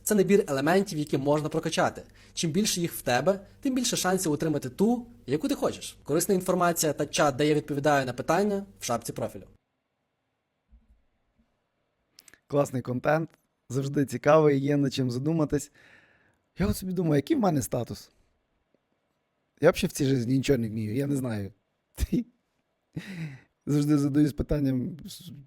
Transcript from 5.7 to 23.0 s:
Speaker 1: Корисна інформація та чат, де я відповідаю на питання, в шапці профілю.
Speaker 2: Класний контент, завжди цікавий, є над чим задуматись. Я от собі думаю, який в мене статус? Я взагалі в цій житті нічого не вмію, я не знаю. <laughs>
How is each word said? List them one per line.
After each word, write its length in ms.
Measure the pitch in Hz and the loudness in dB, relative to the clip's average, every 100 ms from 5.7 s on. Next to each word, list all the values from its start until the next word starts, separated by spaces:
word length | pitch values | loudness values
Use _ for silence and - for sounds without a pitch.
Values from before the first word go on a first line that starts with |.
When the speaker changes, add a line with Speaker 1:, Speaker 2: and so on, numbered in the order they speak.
| - - - | -4 -12 -14
Speaker 1:
Корисна 320 | - 156 170 185 | -2 0 2 0
інформація 580 | 185 185 175 165 156 | 0 0 0 2 -2
та 120 | 139 143 | -2 -4
чат, 300 | - 151 131 | 2 0 2
де 120 | 147 | 2
я 60 | |
відповідаю 520 | 151 151 143 147 143 127 | 2 0 -2 2 2 0
на 80 | |
питання, 520 | - 131 165 208 196 196 - | -4 0 0 0 -2 -8 -12
в 40 | - | -4
шапці 280 | 117 - | -4 -4
профілю. 300 | 110 107 98 - _ _ _ _ _ _ _ _ _ _ _ _ - _ _ _ _ _ _ _ _ _ _ _ _ _ - _ _ _ | -8 -8 -8 -18 _ _ _ _ _ _ _ _ _ _ _ _ -20 _ _ _ _ _ _ _ _ _ _ _ _ _ -20 _ _ _
Speaker 2:
Класний 340 | 147 143 127 | -2 0 -4
контент, 480 | 123 123 - 151 - _ _ _ - | -4 -2 0 0 -2 _ _ _ -6
завжди 360 | 127 135 143 131 | -4 -2 -2 -2
цікавий, 540 | 120 147 156 151 139 | 0 6 6 6 4
є 180 | 139 143 | 2 0
над 160 | 135 | 0
чим 180 | 131 127 | 0 -2
задуматись. 600 | 120 147 165 151 147 - _ - - _ _ _ _ _ - | -2 -2 0 0 -2 -4 _ -20 -20 _ _ _ _ _ -2
Я 100 | 196 | -2
от 100 | 202 | -2
собі 160 | 185 | -4
думаю, 220 | 180 165 147 | -2 2 2
який 220 | - 311 | 2 0
в 20 | |
мене 220 | 185 147 | 2 0
статус? 500 | - 131 113 104 - _ _ _ _ _ _ _ _ _ _ _ _ _ _ _ | -2 -4 -6 -10 -16 _ _ _ _ _ _ _ _ _ _ _ _ _ _ _
Я 100 | 151 | 4
взагалі 160 | - 170 | 4 -2
в 40 | |
цій 140 | - 135 | 0 0
житті 220 | 135 117 | 2 2
нічого 320 | 135 127 131 | 0 2 0
не 100 | 110 | 0
вмію, 260 | 110 107 120 | -4 -4 -2
я 120 | 139 | -2
не 80 | 139 | -2
знаю. 380 | 127 107 98 - _ _ _ - - | -4 -6 -8 -12 _ _ _ -6 -2
<laughs> 140 | 247 - _ _ _ _ _ _ 165 | -2 -4 _ _ _ _ _ _ -14